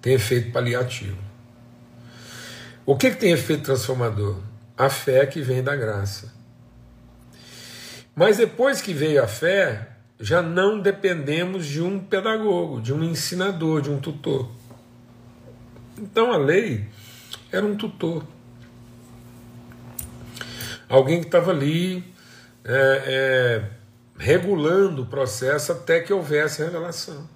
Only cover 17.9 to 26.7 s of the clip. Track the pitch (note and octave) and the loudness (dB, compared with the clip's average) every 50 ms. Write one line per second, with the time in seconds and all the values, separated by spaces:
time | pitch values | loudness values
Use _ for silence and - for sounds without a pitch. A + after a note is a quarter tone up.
17.9 | - - - E3 E3+ D#3 C#3 - - - - - - - - - - - - - | -6 -4 -4 -4 -4 -4 -8 -10 -20 -20 -20 -20 -20 -20 -20 -20 -20 -20 -20 -20
18.9 | - - - - - - - - - - - - - - - - - - - - | -20 -20 -20 -20 -20 -20 -20 -20 -20 -20 -20 -20 -20 -20 -20 -20 -20 -20 -20 -16
19.9 | - - - - - - - - - - - - - - - - - - - - | -14 -14 -14 -14 -16 -18 -18 -16 -14 -14 -14 -12 -12 -12 -10 -12 -12 -14 -8 4
20.9 | - C3+ C3 C3+ E3 F3 D#3+ - - F3 D#3+ F#3 F3+ D3 C3+ D3 D#3 E3 F3 F#3 | 6 6 6 6 2 0 0 4 4 4 4 4 0 2 2 0 2 0 0 -2
21.9 | F#3 F3+ F3+ - - - - - - - - - - _ _ - A#2+ C3+ C3+ C3+ | -4 -6 -10 -14 -20 -20 -20 -20 -20 -20 -20 -20 -20 _ _ -2 2 4 4 4
22.9 | C3+ C3+ C3+ C3+ C3 C3 C3+ C3 C3 B2+ B2+ A#2+ A#2 A2 G#2 G#2 - - - - | 4 2 0 -2 -2 0 2 2 2 4 4 2 0 0 -4 -6 -10 -14 -20 -20
23.9 | _ _ _ _ _ - - B2 D3+ F#3 F3 G3 G3+ E3 D3 D#3 F3 F#3+ G3 F#3 | _ _ _ _ _ -6 2 4 4 4 4 0 0 2 2 2 4 4 4 4
24.9 | E3 C3+ B2 - - C#3 C3+ B2 - - B2+ C3 C#3+ D3+ - - F3 E3+ - - | 2 -4 -8 -6 -2 -2 -2 -2 -4 -4 0 0 0 0 0 -2 -4 -4 2 2
25.9 | E3 E3 E3 - G3+ F#3+ E3 C#3+ D3+ D3 D3+ D3+ D3 - D3+ E3 | 2 2 4 2 0 0 0 0 0 0 0 0 -2 -4 -4 -4